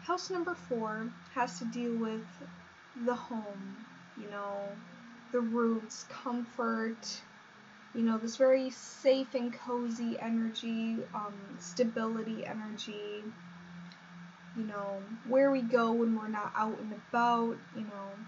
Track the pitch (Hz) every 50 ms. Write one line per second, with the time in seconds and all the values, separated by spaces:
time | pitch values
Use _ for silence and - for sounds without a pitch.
0 | - - 349 359 - - 381 359 339 349 349 - - - 254 226 220 214 214 220
1 | 226 240 233 - - - - 262 240 247 - - 240 226 - 247 240 240 233 226
2 | 226 220 220 220 - - - - - - - - - - - - - - - 254
3 | 233 240 240 240 - - 240 220 214 208 202 196 196 196 196 - - - - -
4 | - - - - 208 208 208 202 202 202 202 202 202 202 202 214 - - - -
5 | - - - - - - - 247 240 226 226 240 233 233 226 220 214 - - -
6 | - - - - - 254 240 240 240 - - - 233 226 226 226 220 226 226 -
7 | - - - - - - - - - - - - - - - - - - - 233
8 | 226 226 226 220 220 226 - - 269 262 262 269 262 262 - - - - - -
9 | - 277 262 269 262 - - 254 240 240 233 - - 247 240 240 240 240 226 226
10 | 240 233 226 - - 226 226 226 226 226 220 - - 233 226 226 226 226 226 220
11 | - - - 220 208 208 202 202 196 202 - - - - - - 247 226 - 233
12 | 226 226 226 220 220 220 220 220 - - - 220 214 214 214 214 - - 208 208
13 | 208 208 208 208 214 220 220 - - - - - - 175 175 175 175 175 - -
14 | - 175 175 175 175 175 - - 175 - - 233 220 208 208 202 202 202 196 196
15 | 196 202 226 226 - 226 247 262 277 277 269 269 240 226 240 240 233 233 226 233
16 | 233 226 226 220 220 214 220 208 208 - - - 214 220 220 - - 214 208 -
17 | - - - 233 233 240 240 233 233 233 226 - - - - 226 220 208 202 196
18 | 196 196 196 208 220